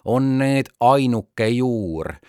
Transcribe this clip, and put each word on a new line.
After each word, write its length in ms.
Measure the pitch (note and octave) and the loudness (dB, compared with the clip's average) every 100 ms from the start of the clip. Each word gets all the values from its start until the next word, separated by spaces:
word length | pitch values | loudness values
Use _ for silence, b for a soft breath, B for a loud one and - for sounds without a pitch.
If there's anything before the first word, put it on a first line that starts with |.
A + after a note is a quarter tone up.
on 340 | - B2+ C3+ C3 | -2 0 0 0
need 320 | C3+ C#3 C3 - | 0 0 -4 0
ainuke 680 | A#2+ C#3 B2+ A2+ - - A2 | 2 4 2 -2 -4 -2 0
juur, 640 | A#2+ B2+ A2+ F2+ D#2 - - | 0 0 -2 -4 -6 -8 -12